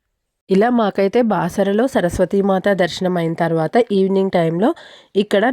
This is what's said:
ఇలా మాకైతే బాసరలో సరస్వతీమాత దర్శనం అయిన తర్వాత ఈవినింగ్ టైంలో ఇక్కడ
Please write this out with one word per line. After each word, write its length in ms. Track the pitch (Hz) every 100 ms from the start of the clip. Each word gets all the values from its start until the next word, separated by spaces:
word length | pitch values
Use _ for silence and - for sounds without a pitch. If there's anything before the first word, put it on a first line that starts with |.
| _ _ _ _ -
ఇలా 180 | 190 226 240
మాకైతే 420 | 208 196 196 240 233
బాసరలో 520 | 185 165 - 196 202 262
సరస్వతీమాత 720 | 240 175 - 180 202 196 190 202 190
దర్శనం 340 | 175 - 185 180
అయిన 120 | 165 165
తర్వాత 340 | 165 160 156 233 233 196
ఈవినింగ్ 360 | 190 196 190 185
టైంలో 340 | 165 170 233 339 - - _ 196
ఇక్కడ 200 | 208 202 220